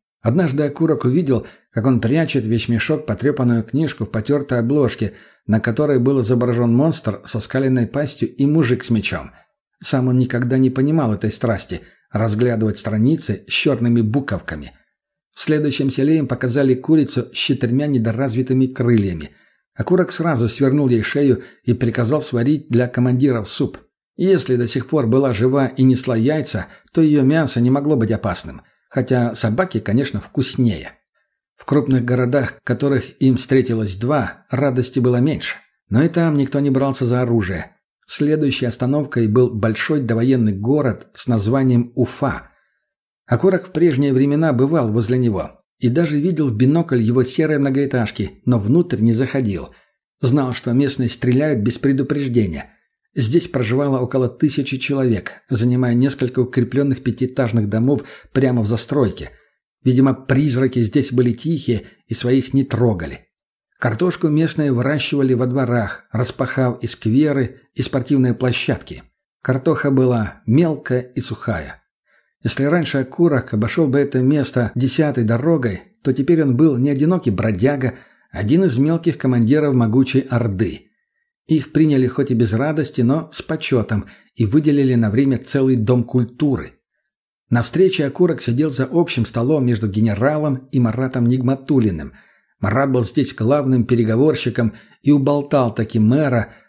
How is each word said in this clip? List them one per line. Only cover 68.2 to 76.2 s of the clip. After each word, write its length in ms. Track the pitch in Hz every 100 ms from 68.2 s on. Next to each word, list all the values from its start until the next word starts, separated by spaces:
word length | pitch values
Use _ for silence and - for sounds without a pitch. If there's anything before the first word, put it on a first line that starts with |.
| 127
площадки. 680 | 120 127 113 - 120 - - - _ _ _
Картоха 480 | - 131 165 156 147
была 520 | 135 127 120 101 - -
мелкая 540 | 131 170 151 - 127
и 200 | 123 -
сухая. 640 | - 110 - 90 76 - _ _ _ _ _ _
Если 200 | 110 -
раньше 340 | 139 170 151 135
Окурок 560 | 131 - 170 135 -
обошёл 320 | 107 110 - 151
бы 120 | 139
это 200 | 139 131
место 520 | 127 151 131 127 117
десятой 480 | 123 131 - 151 127
дорогой, 600 | 110 117 147 160 123 90 - _
то 100 | 143
теперь 300 | 131